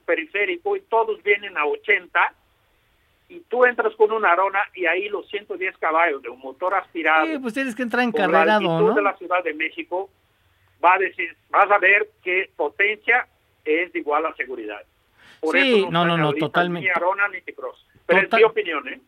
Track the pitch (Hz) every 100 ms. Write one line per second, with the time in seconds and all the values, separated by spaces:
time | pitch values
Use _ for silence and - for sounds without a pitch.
0 | - 165 160 202 202 175 202 202 - 226
1 | 220 208 202 202 202 175 147 143 - 202
2 | 175 170 202 - _ _ _ _ _ _
3 | _ _ _ 180 - 247 247 240 220 -
4 | 214 220 202 170 196 190 202 - 170 175
5 | 208 202 165 202 208 185 185 180 175 160
6 | 170 139 123 123 135 135 180 190 - 170
7 | 160 160 320 302 262 220 269 220 247 247
8 | 247 220 190 165 165 214 190 165 147 151
9 | 202 190 175 180 170 151 156 170 160 180
10 | 196 _ _ _ _ _ _ _ 165 185
11 | 185 - 170 170 _ 160 208 202 185 202
12 | 214 _ 185 185 185 - 147 - 202 208
13 | - 240 254 _ _ _ - 156 175 170
14 | 147 147 160 - 127 123 107 104 - _
15 | _ _ - - 156 262 269 226 185 165
16 | 170 170 151 147 151 175 175 175 185 175
17 | 170 196 202 185 - - 123 - _ _
18 | - 175 190 226 226 220 196 156 135 175